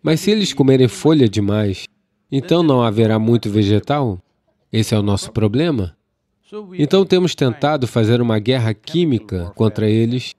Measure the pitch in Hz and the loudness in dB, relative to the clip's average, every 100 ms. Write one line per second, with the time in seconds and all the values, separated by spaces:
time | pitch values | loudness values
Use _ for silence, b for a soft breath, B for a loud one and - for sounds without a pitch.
0 | 151 156 202 214 190 - 131 131 127 - | -2 -2 0 0 -2 0 2 4 2 2
1 | 151 160 117 104 101 107 104 95 - _ | 2 4 2 2 -2 0 -2 -4 -12 _
2 | _ _ _ 139 - 165 165 127 117 107 | _ _ _ -6 0 2 2 2 2 2
3 | 113 110 110 120 110 104 101 104 - 143 | 2 2 2 0 0 0 2 0 0 -2
4 | 127 90 _ _ _ _ _ 110 107 110 | -2 -6 _ _ _ _ _ -4 0 0
5 | 104 98 - - 104 117 170 131 92 _ | 0 -2 -4 -2 0 0 -2 -2 -6 _
6 | _ _ _ _ _ 214 202 - 147 190 | _ _ _ _ _ -18 -14 -4 0 2
7 | 190 185 180 - 131 113 143 151 120 120 | 2 0 0 0 -2 0 -2 -2 -2 0
8 | 107 120 120 110 104 131 110 107 - 165 | 2 2 0 -2 0 0 -2 -4 -6 -2
9 | 170 113 107 92 87 - 110 107 107 110 | 0 -2 -4 -8 -8 -2 0 0 0 0
10 | 117 127 - | 0 -2 -8